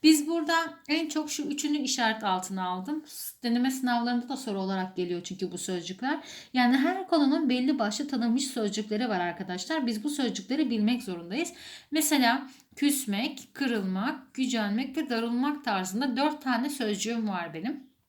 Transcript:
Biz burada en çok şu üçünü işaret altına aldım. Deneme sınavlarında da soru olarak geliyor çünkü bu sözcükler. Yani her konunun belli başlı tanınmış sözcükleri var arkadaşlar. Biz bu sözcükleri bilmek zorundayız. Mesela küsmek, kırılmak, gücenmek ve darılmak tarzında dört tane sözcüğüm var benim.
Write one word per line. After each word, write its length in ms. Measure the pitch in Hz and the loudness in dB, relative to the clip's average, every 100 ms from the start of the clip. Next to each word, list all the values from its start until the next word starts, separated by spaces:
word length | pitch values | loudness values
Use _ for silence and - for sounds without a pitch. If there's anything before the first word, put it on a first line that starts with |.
Biz 240 | 311 311 294 | 8 6 4
burada 480 | 339 302 330 320 - - | -2 2 0 0 -8 -2
en 200 | 311 311 | -2 0
çok 220 | 311 302 | -2 -4
şu 120 | - | -4
üçünü 360 | 294 294 294 294 | -4 -2 0 0
işaret 460 | 262 - 226 220 | 0 2 2 2
altına 400 | 214 185 185 190 | 0 0 -2 -4
aldım. 400 | 185 185 190 302 - - - - | -2 -4 -4 -6 -8 -12 -12 -6
Deneme 280 | 240 240 254 | 0 2 2
sınavlarında 580 | 262 247 240 240 240 233 | 0 0 0 2 0 -2
da 80 | 269 | -8
soru 220 | - 196 | -4 -2
olarak 380 | 190 190 185 185 | -2 -2 -4 -4
geliyor 240 | 175 175 | -4 -4
çünkü 280 | 170 185 180 | -6 -6 -6
bu 60 | 175 | -6
sözcükler. 640 | - 185 170 185 254 302 - - - | -6 -6 -6 -6 -4 -4 -6 -18 -4
Yani 240 | 254 247 262 | 2 4 6
her 320 | 302 370 370 | 4 0 2
konunun 400 | 330 269 320 294 | 4 6 4 4
belli 300 | 247 254 247 | 4 2 2
başlı 300 | 214 - 294 | 2 0 -2
tanınmış 380 | 247 233 240 - | 0 2 2 0
sözcükleri 640 | - 208 202 214 214 247 | 0 0 -2 -2 0 0
var 120 | 190 | 0
arkadaşlar. 680 | 175 170 190 185 - 320 240 | 0 -2 -6 -6 -2 -2 0
Biz 180 | 214 | 0
bu 60 | 294 | -2
sözcükleri 600 | 294 247 190 - 277 285 | 0 -2 -2 -4 0 2
bilmek 320 | 226 208 240 | 2 2 2
zorundayız. 500 | 196 175 170 220 339 - - - - | -2 -8 -6 -4 -4 -6 -18 -18 -2
Mesela 600 | 302 302 294 240 262 - - _ - | 0 4 6 6 4 -2 -18 _ 0
küsmek, 720 | 285 285 - 202 269 - - | 2 2 0 -2 -2 -6 -14
kırılmak, 840 | - 277 226 190 185 233 - - | -4 -2 0 0 -2 -2 -4 -10
gücenmek 600 | - 254 226 208 208 269 320 | -4 0 0 0 0 -2 -4
ve 140 | 311 | -2
darılmak 540 | 233 233 240 277 294 | -2 0 0 0 -2
tarzında 520 | - 196 185 196 269 233 | 0 0 0 -2 0 2
dört 260 | 294 302 | 2 0
tane 280 | 262 233 277 | -2 0 0
sözcüğüm 580 | - 220 208 214 233 214 | -2 -2 0 -2 -2 -2
var 260 | 185 165 | -2 -4
benim. 400 | 160 208 302 - _ | -6 -6 -6 -12 _